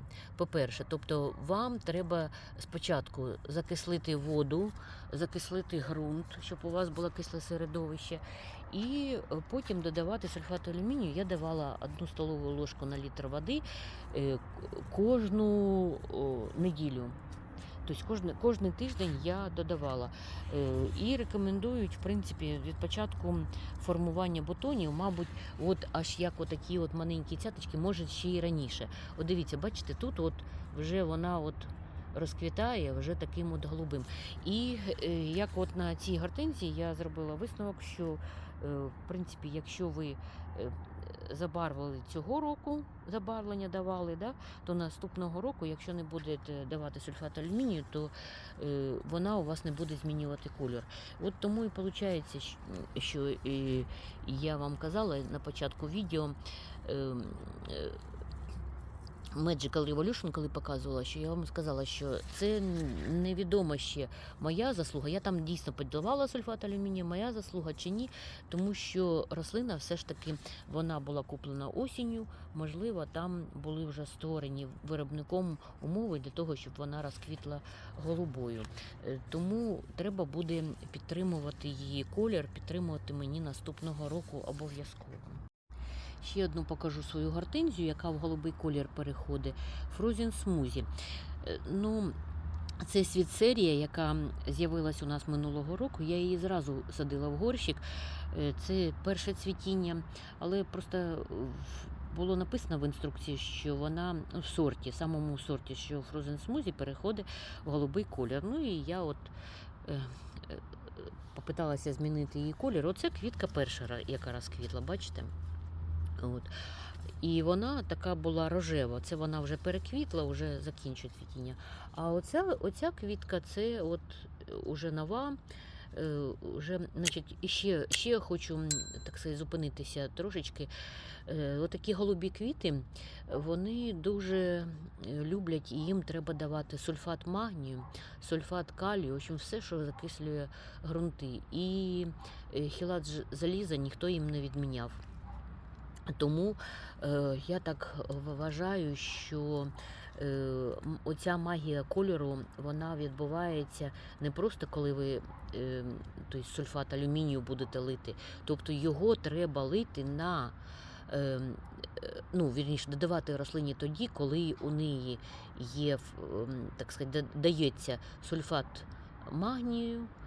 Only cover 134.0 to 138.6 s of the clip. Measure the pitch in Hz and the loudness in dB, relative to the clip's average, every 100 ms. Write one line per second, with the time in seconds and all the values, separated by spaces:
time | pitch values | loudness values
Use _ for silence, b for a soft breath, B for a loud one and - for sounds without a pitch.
134 | 170 202 185 190 185 175 170 156 165 - | 2 2 2 4 4 4 0 -6 -10 -10
135 | - 147 151 196 175 160 - 123 156 190 | -6 -2 0 0 2 0 0 -2 2 2
136 | 165 165 156 151 151 151 147 143 - 156 | 2 -2 -2 0 0 0 -2 -4 -2 -2
137 | 175 165 170 190 226 175 135 127 123 B | -2 -2 -2 -2 -2 -2 -4 -6 -8 B
138 | B B - 160 156 180 | B B -2 0 0 -2